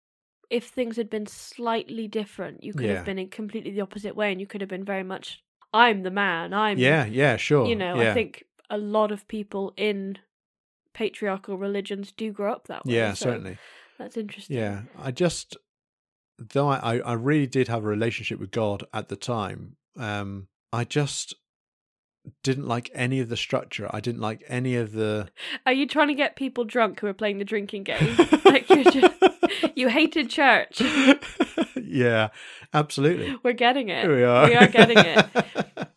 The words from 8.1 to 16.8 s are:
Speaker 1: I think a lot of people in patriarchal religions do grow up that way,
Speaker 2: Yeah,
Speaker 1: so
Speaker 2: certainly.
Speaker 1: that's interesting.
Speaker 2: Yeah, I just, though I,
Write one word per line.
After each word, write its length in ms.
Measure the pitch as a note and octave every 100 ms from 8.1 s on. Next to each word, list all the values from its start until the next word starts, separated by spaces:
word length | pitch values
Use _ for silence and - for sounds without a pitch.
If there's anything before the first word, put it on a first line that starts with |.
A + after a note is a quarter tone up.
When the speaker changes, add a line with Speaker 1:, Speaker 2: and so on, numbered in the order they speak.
Speaker 1:
I 40 |
think 300 | G2+ A2 - _ _ -
a 80 | G#3
lot 360 | G#3 G#3+ G#3+
of 140 | G#3 -
people 440 | G#3+ G3+ G3 G3 -
in 400 | G#3+ G3+ G3 G3 _ _ _ _ _ _ _
patriarchal 640 | - A3 - G#3 F#3+ G3 F#3+
religions 560 | G3 G3+ G3 G3+ G3
do 180 | - A3
grow 200 | G3+ G3+
up 140 | B3 -
that 180 | -
way, 100 | C3 A#2
Speaker 2:
Yeah, 180 | A2
Speaker 1:
so 120 | G2 B2+
Speaker 2:
certainly. 260 | A2+ F#2+ G2 - - _ -
Speaker 1:
that's 200 | - A#3
interesting. 380 | G#3 G#3 - B2+
Speaker 2:
Yeah, 240 | G#2+ G2+ A#2 -
I 120 | C3+
just, 440 | B2+ F3 - - - _ _ _ _ _ _ _ -
though 320 | A2+ C#3 C#3+
I, 280 | C3+